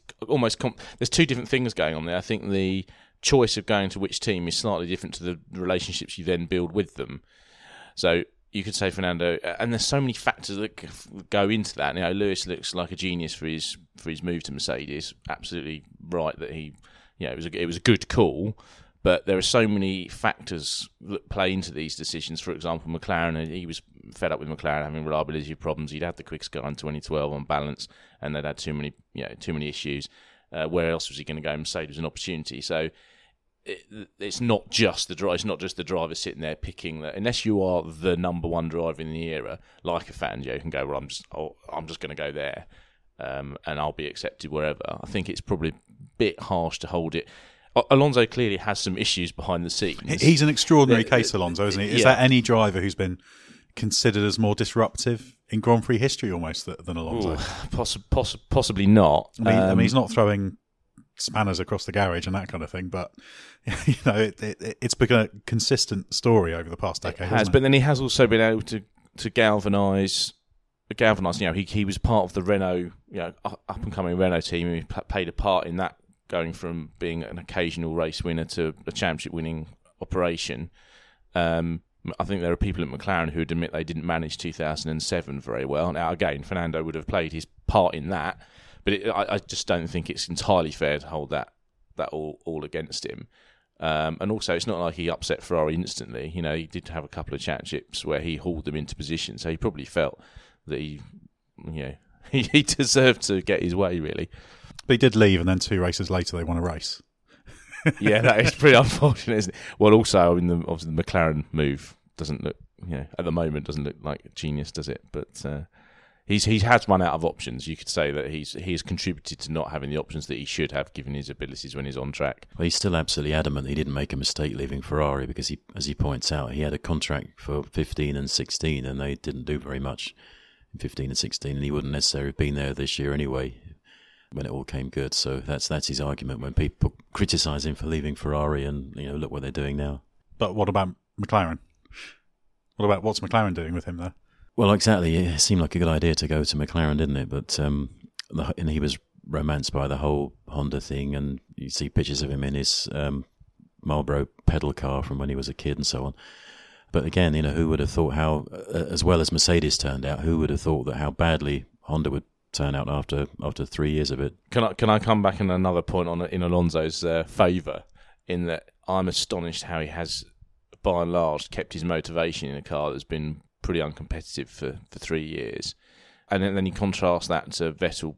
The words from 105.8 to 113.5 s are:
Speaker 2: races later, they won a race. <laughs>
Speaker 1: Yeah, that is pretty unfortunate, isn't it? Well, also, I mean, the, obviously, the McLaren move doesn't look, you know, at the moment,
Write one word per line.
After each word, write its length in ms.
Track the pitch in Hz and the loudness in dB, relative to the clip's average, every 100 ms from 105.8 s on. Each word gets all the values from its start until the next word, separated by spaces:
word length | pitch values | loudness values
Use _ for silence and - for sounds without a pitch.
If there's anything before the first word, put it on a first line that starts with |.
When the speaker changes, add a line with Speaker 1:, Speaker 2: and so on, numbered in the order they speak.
Speaker 2:
races 280 | 90 - 92 | 0 0 -2
later, 280 | 92 87 87 | -2 -2 -4
they 60 | 80 | -2
won 120 | 85 | -2
a 40 | |
race. 400 | 87 78 - - _ | -2 -4 -8 -10 _
<laughs> 40 | _ _ _ - - - - 160 - | _ _ _ -20 -20 -20 -2 -2 2
Speaker 1:
Yeah, 180 | 104 107 | 4 6
that 220 | 123 110 | 8 6
is 120 | 113 | 4
pretty 220 | - 147 120 | 8 10 10
unfortunate, 640 | 120 - 147 - - 110 | 10 6 4 4 2 0
isn't 180 | 92 - | 0 -6
it? 40 | - - | -16 6
Well, 140 | 107 | 10
also, 400 | 110 107 98 87 | 10 8 6 8
I 20 | 87 | 6
mean, 120 | 87 | 4
the, 80 | 85 80 | 2 0
obviously, 260 | 80 80 | -4 -2
the 80 | 78 | -2
McLaren 440 | - 92 80 76 - | 0 2 2 2 -2
move 420 | 78 73 69 - - _ - | 0 2 0 -8 -20 _ -10
doesn't 260 | 78 71 | -6 -4
look, 140 | - - - _ 90 | -6 -8 -14 _ -8
you 120 | 69 | -8
know, 80 | 73 - | -8 -6
at 60 | |
the 80 | 87 | -2
moment, 340 | 82 80 | 0 0